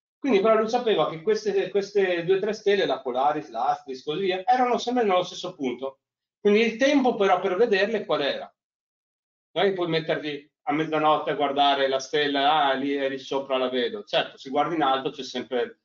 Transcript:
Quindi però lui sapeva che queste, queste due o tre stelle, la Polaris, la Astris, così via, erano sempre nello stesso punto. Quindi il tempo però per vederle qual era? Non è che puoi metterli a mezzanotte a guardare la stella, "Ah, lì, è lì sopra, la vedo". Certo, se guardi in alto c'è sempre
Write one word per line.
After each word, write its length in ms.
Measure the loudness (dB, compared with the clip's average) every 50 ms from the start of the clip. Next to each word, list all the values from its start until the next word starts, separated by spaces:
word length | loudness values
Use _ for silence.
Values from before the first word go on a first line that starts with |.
| _ _ _ _
Quindi 220 | -2 0 2 2
però 160 | 4 4 4 4
lui 100 | 2 0
sapeva 420 | -2 -2 0 0 0 0 0 -2
che 120 | -4 -6
queste, 460 | -2 -2 -2 -2 -2 -2 -2 -2 -2 0
queste 540 | -2 -4 -4 -2 0 0 0 0 0 -2 0
due 120 | 0 0
o 40 | 0
tre 120 | 0 -4
stelle, 340 | -4 -2 0 2 2 2 2
la 140 | 0 -2 -4
Polaris, 500 | -4 -4 -2 0 0 0 0 -2 -6 -8
la 180 | -6 -4 -2 -2
Astris, 360 | -2 -2 -4 -12 -12 -10 -8
così 180 | -6 -4 -2
via, 220 | -2 -2 -2 -2 2
erano 340 | 2 2 2 4 2 0 -2
sempre 240 | -2 -2 0 0
nello 200 | 2 4 2 2 0
stesso 300 | -2 -8 -10 -12 -12 -8
punto. 460 | -4 -4 -4 -4 -4 -8 -10 -12 _ _ _ _ _ _ _ _ _
Quindi 200 | 2 4 4 4
il 160 | 4 2 2
tempo 400 | 2 2 4 4 4 4 2 2
però 240 | 2 2 2 2 2
per 160 | 2 0 2
vederle 480 | 2 2 2 4 2 2 0 -2 -4 -2
qual 180 | -2 -2 -2
era? 320 | 0 -2 -4 -4 -8 -14 _ _ _ _ _ _ _ _ _ _ _ _ _ _ _ _ _ _ _ _
Non 120 | -2 0 0
è 40 | 2
che 60 | 2
puoi 140 | 0 -2 0
metterli 600 | -2 -2 0 -2 -2 -2 -2 -8 -8 -10 -12 _ _ _
a 100 | -6 -4
mezzanotte 580 | -2 -2 -2 0 0 2 4 4 2 2 0 -2
a 40 | -2
guardare 540 | -2 -2 0 2 2 4 4 4 2 2 0
la 100 | 0 -2
stella, 680 | -4 -2 -2 0 0 0 0 2 2 4 4 4 2
"Ah, 80 | 2 0
lì, 180 | 0 -2 -2
è 160 | -2 -2 -2 -4
lì 100 | -4 -6
sopra, 380 | -8 -4 -4 -4 -2 -2 -2
la 120 | 0 0 0
vedo". 360 | 0 -2 -2 -2 -4 -8 -8
Certo, 320 | -2 -2 -2 -2 -2 -8
se 140 | -16 -12 -4
guardi 240 | -2 -2 0 0 0
in 80 | 0
alto 280 | 2 2 0 0 -2 -6
c'è 120 | -8 -8
sempre 580 | -12 -8 -8 -8 -8 -4 -2 -2 -2 -4 -6 _ _